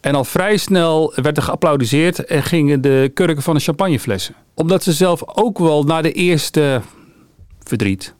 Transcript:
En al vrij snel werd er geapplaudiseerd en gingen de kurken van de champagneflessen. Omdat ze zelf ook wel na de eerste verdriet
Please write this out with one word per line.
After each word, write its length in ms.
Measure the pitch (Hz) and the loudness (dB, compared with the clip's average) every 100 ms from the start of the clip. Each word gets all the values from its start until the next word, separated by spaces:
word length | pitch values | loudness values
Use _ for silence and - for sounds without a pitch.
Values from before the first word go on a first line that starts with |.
En 140 | - | 0
al 100 | 143 | -2
vrij 320 | 127 170 190 208 | -2 -2 0 0
snel 560 | - 185 165 160 156 - | 0 0 2 2 0 0
werd 140 | 135 151 | -2 -2
er 60 | |
geapplaudiseerd 800 | 143 139 170 143 120 139 165 175 | -2 0 0 2 2 2 2 -2
en 180 | - 160 | -4 -4
gingen 380 | - 170 147 143 | 0 0 2 2
de 300 | 135 135 135 | 2 2 2
kurken 280 | 135 180 151 | 0 0 0
van 120 | 139 | 0
de 60 | 156 | -2
champagneflessen. 760 | - 151 190 139 - 98 - - _ | 0 -2 0 0 -2 -6 -6 -14 _
Omdat 280 | - 160 185 | -8 -2 0
ze 100 | - | 0
zelf 300 | 151 185 175 - | 2 2 0 -4
ook 320 | - 233 196 | -2 -2 2
wel 240 | 165 151 | 2 2
na 180 | 143 160 | 2 0
de 100 | 160 | -2
eerste 680 | - 180 165 - - 143 131 - - - _ _ _ - - | 0 0 0 0 0 2 0 -4 -18 -20 _ _ _ -20 -20
verdriet 520 | - 107 101 95 - - | -8 -2 -2 -2 -6 -20